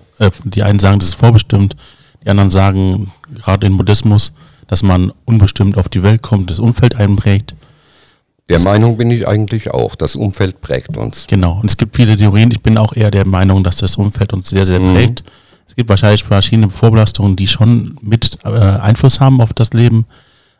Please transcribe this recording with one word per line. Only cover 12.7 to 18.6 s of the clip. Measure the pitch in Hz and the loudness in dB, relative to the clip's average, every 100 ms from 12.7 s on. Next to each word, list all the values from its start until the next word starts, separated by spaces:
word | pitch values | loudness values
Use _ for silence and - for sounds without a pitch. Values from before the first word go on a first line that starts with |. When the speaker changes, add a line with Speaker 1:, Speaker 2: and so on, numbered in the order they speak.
| 110 | 0
Speaker 1:
auch | 107 113 | 0 0
eher | 107 | 0
der | 101 95 | 0 0
Meinung, | 92 95 98 90 | 0 2 2 0
dass | - | -2
das | 95 - | -4 -2
Umfeld | 101 - 98 | -2 -2 -4
uns | 95 - | -6 -4
sehr, | 98 92 | -2 0
sehr | 92 | 0
Speaker 2:
Mhm. | 92 | 2
Speaker 1:
prägt. | 90 123 123 - _ _ _ _ | 2 0 -4 -14 _ _ _ _
Es | - | -6
gibt | 113 | -2
wahrscheinlich | 98 104 104 | 2 2 2
verschiedene | - 101 - 113 104 | 0 0 2 2 0
Vorbelastungen, | - 113 110 107 - 101 95 | 2 2 2 2 0 0 0
die | 95 | -2
schon | - 113 117 104 - | 2 2 2 -2 -10
mit, | 104 113 - - - | -4 -2 -2 -6 -4
äh, | |
Einfluss | 113 | 0